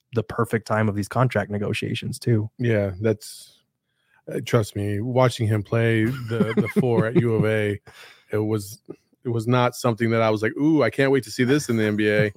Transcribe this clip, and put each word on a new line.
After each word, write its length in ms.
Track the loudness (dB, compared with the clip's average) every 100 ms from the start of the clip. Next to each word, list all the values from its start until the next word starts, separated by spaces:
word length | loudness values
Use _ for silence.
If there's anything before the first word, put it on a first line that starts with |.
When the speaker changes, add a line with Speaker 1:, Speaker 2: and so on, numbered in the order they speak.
| _ -6
Speaker 1:
the 80 |
perfect 440 | -4 -4 -2 -4 -2
time 220 | 0 0
of 60 | -2
these 120 | -2
contract 420 | 0 0 0 -4
negotiations 720 | -4 -4 -4 -4 -6 -8 -6
too. 300 | 0 0 -2 -4
Speaker 2:
Yeah, 320 | -2 0 -2 -2
that's, 580 | -2 -2 -6 -20 -20 _ _ _ _ _ _ _ -10
uh, 80 | -10 0
trust 300 | 0 0 -4
me, 240 | -4 -4
watching 460 | -2 2 2 2 0
him 160 | 0
play 420 | 0 0 2 2 0
the, 480 | -2 -4 -2 0 0
the 120 | 0 0
four 260 | 2 2 2
at 80 | 2
U 180 | 2 2
of 100 | 2
A, 340 | 2 0 -4 -10 -20 -20
Speaker 1:
<laughs> 260 | -20 -6
Speaker 2:
it 60 | -2
was, 440 | 0 -2 -6 -16 -18 -20 _ _
it 60 | -6
was 180 | -4 2
not 280 | 4 2 0
something 360 | -2 0 0
that 100 | 2
I 80 | 2
was 120 | 2
like, 140 | -2 0
"Ooh, 260 | 2 2
I 60 | 2
can't 220 | 2 2
wait 120 | 2
to 80 | 0
see 120 | 0 2
this 240 | 2 2
in 80 | 0
the 60 | 2
N 100 | 2
B 140 | 2
A." 220 | 2 2